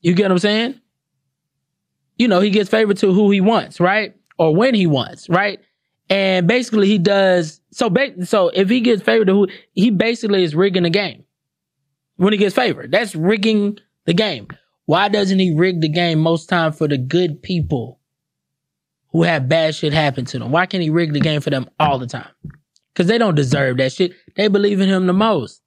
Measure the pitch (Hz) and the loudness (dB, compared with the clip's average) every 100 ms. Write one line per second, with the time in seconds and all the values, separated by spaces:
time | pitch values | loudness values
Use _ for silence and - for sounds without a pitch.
0 | 170 180 196 180 208 214 240 277 _ _ | 2 2 2 2 0 0 -4 -8 _ _
1 | _ _ _ _ _ _ _ _ _ _ | _ _ _ _ _ _ _ _ _ _
2 | _ _ 240 180 208 202 196 220 214 196 | _ _ 2 2 2 0 0 0 0 2
3 | 202 185 208 202 190 226 - - 175 208 | 2 4 4 4 2 2 -2 -2 0 0
4 | 208 _ _ - 160 160 247 226 180 139 | -4 _ _ -2 0 2 2 2 2 0
5 | 113 123 - 175 202 - _ _ _ _ | -2 -12 -2 -2 -2 -8 _ _ _ _
6 | _ 196 190 185 175 247 247 214 196 208 | _ -2 0 0 2 0 0 0 2 2
7 | 175 202 190 180 156 - _ - 240 175 | 2 2 2 2 -2 -10 _ -4 0 0
8 | 277 180 180 214 175 - 190 247 233 214 | -2 -6 -2 0 0 0 0 2 2 0
9 | - 226 190 196 190 - _ - 220 190 | 2 2 4 2 2 -2 _ 0 2 2
10 | 220 233 220 196 175 151 196 185 170 185 | 0 -2 -2 0 0 0 0 2 0 0
11 | 185 120 _ _ _ _ _ _ _ _ | -4 -12 _ _ _ _ _ _ _ _
12 | _ - 190 214 202 190 247 147 - 180 | _ -2 0 2 0 0 -2 -4 -2 -2
13 | 226 165 170 220 220 214 202 208 _ _ | -2 -2 -2 0 0 0 -2 -6 _ _
14 | - 175 214 139 101 - _ _ - 165 | -4 -2 -2 -6 -12 -20 _ _ -2 0
15 | 208 208 190 190 185 156 185 175 160 156 | 2 0 0 0 0 0 0 0 -2 0
16 | 175 160 160 165 - 180 160 156 156 139 | 0 0 0 -2 -2 -2 -2 -2 -4 -2
17 | 127 170 180 143 - 180 147 139 110 - | -2 -2 -2 -6 -8 -6 -4 -6 -8 -18
18 | _ _ _ _ _ _ _ _ _ _ | _ _ _ _ _ _ _ _ _ _
19 | _ 160 170 160 131 160 160 156 156 151 | _ -2 0 0 0 0 0 -2 -2 0
20 | 147 131 120 127 113 151 180 190 160 160 | -2 -4 -8 -8 -2 -2 0 -2 -2 0
21 | 165 147 151 151 143 139 120 _ 151 135 | -2 0 -2 -2 -4 -6 -6 _ -2 -2
22 | 120 127 - _ - - _ _ _ - | -6 -14 -16 _ -20 -20 _ _ _ -2
23 | 175 233 220 151 135 143 135 127 131 - | 0 2 2 0 0 0 0 0 -4 -2
24 | 180 - _ - 208 202 202 196 190 190 | -4 -4 _ -4 0 2 0 2 0 2
25 | 185 185 220 185 107 - | 2 2 2 0 -4 -14